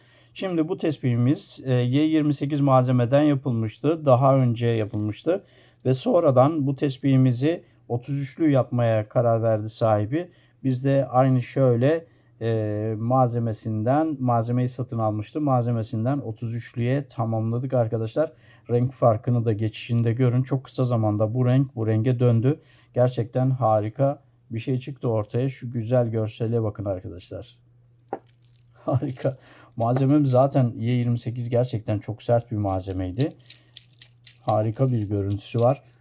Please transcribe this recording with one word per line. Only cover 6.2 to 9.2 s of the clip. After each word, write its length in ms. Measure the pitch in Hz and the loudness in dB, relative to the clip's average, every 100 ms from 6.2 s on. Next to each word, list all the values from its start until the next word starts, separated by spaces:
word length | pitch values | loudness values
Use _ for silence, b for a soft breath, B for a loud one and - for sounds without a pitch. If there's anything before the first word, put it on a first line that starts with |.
| 160 123 135 165 135 | 4 6 4 4 -2
bu 80 | 135 | -2
tesbihimizi 880 | 147 135 143 135 131 117 143 175 b b - | -4 -2 2 4 4 2 0 -2 b b -8
otuz 320 | 117 135 139 | -6 -4 -6
üçlü 320 | 135 - 160 | -6 -2 2
yapmaya 580 | 135 113 123 117 110 107 | 2 2 0 2 0 0
karar 340 | 127 | 0